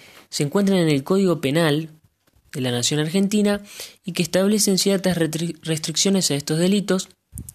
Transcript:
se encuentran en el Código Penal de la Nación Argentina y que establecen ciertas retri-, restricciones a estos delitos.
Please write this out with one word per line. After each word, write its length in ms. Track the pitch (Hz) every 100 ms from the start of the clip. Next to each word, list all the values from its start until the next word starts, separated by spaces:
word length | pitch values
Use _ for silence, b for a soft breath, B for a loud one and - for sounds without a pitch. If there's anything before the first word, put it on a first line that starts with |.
| B B B
se 140 | -
encuentran 360 | 147 196 196 190
en 100 | 165
el 140 | 143
Código 380 | 135 190 190 160
Penal 480 | 139 151 160 147 160 - _ _ _ _ _
de 80 | -
la 100 | 127
Nación 300 | 120 120 151
Argentina 640 | 156 196 196 214 208 202 208 B B B
y 80 | -
que 100 | 165
establecen 560 | 170 180 196 214 208 190
ciertas 380 | 196 196 185 170
retri-, 420 | 160 156 170 -
restricciones 680 | 160 160 160 156 196 196 -
a 40 | 143
estos 220 | 143 156
delitos. 500 | 180 202 202 185 - _ _ - -